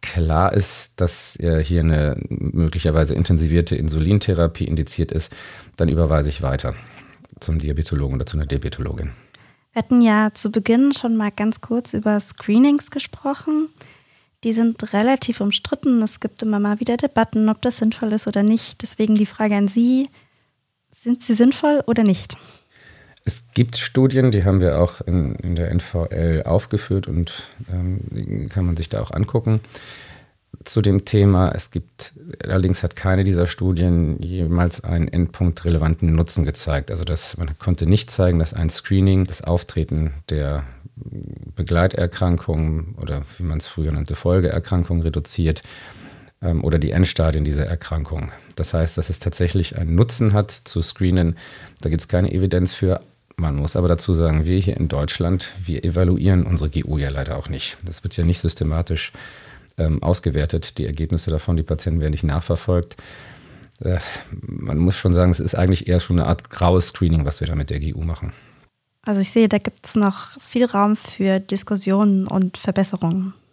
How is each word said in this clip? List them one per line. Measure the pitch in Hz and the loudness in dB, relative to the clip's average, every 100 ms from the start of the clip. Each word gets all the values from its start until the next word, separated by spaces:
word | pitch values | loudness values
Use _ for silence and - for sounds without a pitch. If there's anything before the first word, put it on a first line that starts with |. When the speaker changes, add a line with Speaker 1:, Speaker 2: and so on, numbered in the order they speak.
Speaker 1:
klar | - 85 80 78 92 | -6 -2 2 4 4
ist, | 104 92 - - - | 2 0 -4 -8 -2
dass, | 87 - - - | -2 -2 -8 -4
äh, | 85 80 | 0 2
hier | 76 85 | 2 2
eine | 80 78 73 69 - | 4 4 2 -2 -6
möglicherweise | - - - 82 82 80 78 76 | -4 -2 0 0 2 2 4 2
intensivierte | 73 85 85 80 85 82 | 2 2 4 4 2 2
Insulintherapie | - 78 76 78 101 - 87 82 - - | 0 0 0 2 2 2 2 2 0 -4
indiziert | 80 73 - 82 | -2 -2 -2 -2
ist, | - - - - - - - | -2 -6 -12 -20 -20 -20 -2
dann | 87 | 0
überweise | 76 82 78 73 | 4 4 4 2
ich | - | -2
weiter | 67 67 - - - - - - - - | -2 -2 -4 -8 -14 -20 -20 -20 -20 -14
zum | - 80 | -4 -2
Diabetologen | 76 71 78 73 69 65 | -2 -2 -2 -2 -2 -2
oder | - | -4
zu | 76 | -4
einer | 71 | -2
Diabetologin. | 69 - - 64 - 69 - _ _ - _ _ | -4 -4 -6 -8 -6 -8 -10 _ _ -20 _ _
Speaker 2:
Wir | - | -6
hatten | 226 247 | 0 4
ja | 233 214 214 | 6 4 2
zu | - 214 | -2 -4
Beginn | 220 196 233 277 | -2 2 4 4
schon | 277 240 226 | 2 0 0
mal | 208 | -2
ganz | - 208 220 | -2 -4 -4
kurz | - 233 247 | -4 -4 -4
über | - 214 208 | -4 0 0
Screenings | - - - 214 269 285 - | -2 -8 0 4 6 4 0
gesprochen. | 285 - - 311 320 - 302 311 _ - - _ _ _ _ | -8 -10 -10 -6 -6 -2 -2 -2 _ -20 -20 _ _ _ _
Die | 226 | -4
sind | 226 226 226 220 | 2 0 0 -4
relativ | 202 226 269 - 233 | 0 2 2 -2 -2
umstritten. | 202 - - 285 294 240 | -2 -2 -4 -2 2 2
Es | 220 - | 2 -4
gibt | 220 _ | -8 _
immer | 220 208 | -2 0
mal | 208 208 | 0 0
wieder | 240 240 | -2 -2
Debatten, | 277 - 226 220 214 | 0 0 0 2 2
ob | 214 | 2
das | 247 - | -2 0
sinnvoll | 220 - 220 | 0 0 -2
ist | 214 - | -2 -2
oder | 202 | 0
nicht. | 208 226 - - | 2 2 -2 -10
Deswegen | - - 214 214 | -10 -2 2 4
die | 208 | 2
Frage | - 214 208 | 0 0 2
an | 202 | 2
Sie, | 214 240 254 269 _ _ _ _ _ _ _ _ | 2 4 2 0 _ _ _ _ _ _ _ _
sind | - 240 247 | -12 -2 -2
sie | - | 2
sinnvoll | 220 240 277 302 294 - | 4 4 4 2 2 2
oder | 233 | 2
nicht? | 214 185 - - - - _ _ - - - - - | 4 2 -2 -16 -18 -20 _ _ -20 -20 -20 -10 -6
Speaker 1:
Es | - - | -6 -4
gibt | - 120 - | 0 0 0
Studien, | - 131 131 127 131 | -2 2 2 4 4
die | 104 | 4
haben | 92 95 | 4 4
wir | 90 76 | 4 4
auch | 87 - | 2 0
in, | - 87 71 | -2 0 0
in | - - 85 | -2 -4 -4
der | 85 | 0
N | 87 | -2
V | - 87 85 | -2 -4 -4
L | - 82 80 | 0 0 0
aufgeführt | - 90 - 104 - 98 92 | 2 0 0 -6 -2 -2 0
und, | 78 85 - - - - | -2 -2 -6 -16 -18 -8
ähm, | 92 90 92 - - - - - | -4 -4 -4 -6 -8 -6 -6 -4
kann | 98 | -2
man | 90 82 | 0 -2
sich | 82 | -4
da | - | -4
auch | - | -4
angucken | 80 104 113 113 110 - - - - - - _ _ _ - | -2 0 0 2 0 -2 -20 -20 -20 -20 -20 _ _ _ -16
zu | - - | -4 0
dem | 101 98 | 4 2
Thema. | - 107 101 92 92 | 4 4 6 6 4
Es | - - | 0 -6
gibt, | 85 - _ - 139 165 - | -8 -10 _ -16 -16 -18 -12
allerdings | - 95 92 90 | -2 0 2 2
hat | 87 | -2
keine | - 98 92 | -2 0 2
dieser | 95 90 87 | 4 2 0
Studien | - 92 87 90 85 78 - | 0 0 2 4 4 2 -2
jemals | 85 92 82 87 87 - | -4 -4 0 2 2 -2
einen | - 85 82 | -4 -2 0
endpunkt | 82 82 - 90 80 | 0 -2 0 -2 0
relevanten | 87 82 80 82 85 | 0 2 2 2 2
Nutzen | 80 80 - | 2 2 0
gezeigt. | 73 73 - 71 69 | -2 -2 -2 -4 -2
Also | 90 | -6
das, | 80 76 - - | -4 -4 -6 -6
man | 80 76 | -8 -6
konnte | - 87 82 | -2 0 2
nicht | 104 - | 2 0
zeigen, | - 90 85 | 2 2 4
dass | 80 | 0
ein | - 82 | -2 -4
Screening | - - 98 95 95 | -4 -2 2 4 4
das | 90 87 | 0 -4
Auftreten | - 87 - - 78 78 78 71 - | -2 -2 -2 -6 -4 -2 -2 -4 -6
der | 78 71 71 67 64 - | -4 -2 -4 -8 -14 -20
Begleiterkrankungen | - - - - - - - 92 85 92 - 87 - 90 85 - 80 78 78 80 | -18 -14 -14 -14 -14 -16 -8 0 2 2 2 -2 0 0 0 0 -2 0 -2 -6
oder | 107 80 71 69 - | -10 -6 -6 -8 -8
wie | |
man | 90 80 | -6 -4
es | - | -6
früher | - 78 | -6 -4
nannte, | 76 76 | -2 -4
Folgeerkrankungen | 80 87 90 87 - - 90 82 85 | -4 2 2 2 -2 -2 0 0 0
reduziert, | 82 76 73 - 82 76 - - - - - - - _ | 0 -2 -6 -2 0 0 -6 -20 -20 -20 -20 -20 -20 _
ähm, | 90 82 | -2 0
oder | - 80 | 2 2
die | 76 | 2
Endstadien | 71 90 - 80 78 | 2 2 2 0 2
dieser | 73 73 73 | 0 -2 -2
Erkrankung. | 82 - 80 78 80 73 - - | -4 -4 -6 -4 -6 -8 -12 -20
Das | - 87 | -8 -4
heißt, | 85 80 - | 0 0 -2
dass | 87 | -4
es | 85 | -4
tatsächlich | - - 87 98 85 - | -4 -2 0 0 -2 -2
einen | 85 82 | 0 4
Nutzen | 117 - 113 | 4 4 2
hat, | 104 98 | 2 0
zu | - - - | -6 -8 -4
screenen. | 80 - 92 90 85 82 - - - - | -4 0 2 4 2 0 -10 -20 -20 -8
Da | - | -2
gibt's | 80 - | -2 0
keine | 87 92 | 0 2
Evidenz | 90 95 90 90 | 2 2 2 0
für. | - 92 90 - _ _ - | 0 0 0 -4 _ _ -4
Man | 82 71 | -2 -2
muss | 73 - | -2 0
aber | 87 | 2
dazu | 82 - | 2 2
sagen, | 85 82 78 80 | 2 4 2 2
wir | 92 | 2
hier | 92 - | 2 0
in | 80 | -2
Deutschland, | 71 73 - 85 95 - - | -2 -4 -2 0 0 -4 -12
wir | 87 78 | -6 -4
evaluieren | 92 82 90 90 92 92 - | -2 2 2 4 4 4 2
unsere | 85 76 | 0 0
G | 73 | -2
U | - 76 | -2 -2
ja | 69 | -2
leider | 69 67 78 | -4 -6 -6
auch | 76 | -6
nicht. | 69 - - | -8 -8 -10
Das | 87 82 | -12 -8
wird | - - | -8 0
ja | |
nicht | 85 87 | 0 2
systematisch, | 85 - 78 80 85 80 - - - - - - - - | 0 -2 -2 -2 -2 -4 -6 -14 -20 -20 -20 -20 -20 -4
ähm, | 80 78 | 0 0
ausgewertet, | - 90 - 73 76 85 - - | 0 0 0 -2 -2 -4 -6 -6
die | 71 | -6
Ergebnisse | 76 80 85 82 | -4 -2 -2 -2
davon, | 78 - 85 | -4 -2 -2
die | |
Patienten | 78 78 - 82 | 0 -4 -2 -2
werden | 76 | -2
nicht | 76 | -2
nachverfolgt. | 80 76 - 85 - 90 85 - - - - - - - - _ | -2 -2 -2 -4 0 0 0 -10 -20 -20 -20 -20 -20 -20 -20 _
Äh, | - 90 - - - 90 | -4 -4 -4 -14 -14 -14
man | - - - 76 | -12 -10 -6 0
muss | 87 92 | 0 2
schon | 98 | 2
sagen, | 87 90 | 4 4
es | 87 | 4
ist | - | 0
eigentlich | - 92 95 - | 0 2 2 2
eher | 90 | 0
schon | - 87 | 2 0
eine | - | 2
Art | - - | 0 -4
graues | - 87 90 - | 0 4 4 2
Screening, | - 90 82 71 | 0 2 2 0
was | 73 | -2
wir | 80 | -4
da | |
mit | 76 71 | -4 -4
der | 73 | -4
G | 73 | -4
U | - | -4
machen. | 80 82 78 - - _ _ _ _ _ | -6 -6 -8 -12 -20 _ _ _ _ _
Speaker 2:
Also | - 202 | -4 -2
ich | 196 | 0
sehe, | 233 220 | 4 4
da | 208 | 2
gibt's | 202 - - - | -2 -8 -4 2
noch | 202 196 - - | 2 0 -12 -18
viel | - 247 | -8 0
Raum | 240 208 202 214 | 0 2 2 2
für | - - 196 190 | -4 -2 0 0
Diskussionen | 190 196 - 208 - 196 208 196 190 | 0 -6 -2 -2 2 2 4 2 0
und | 190 185 - | 0 0 -2
Verbesserungen. | - 190 190 190 170 180 185 - _ | -4 0 0 0 -2 -2 -4 -8 _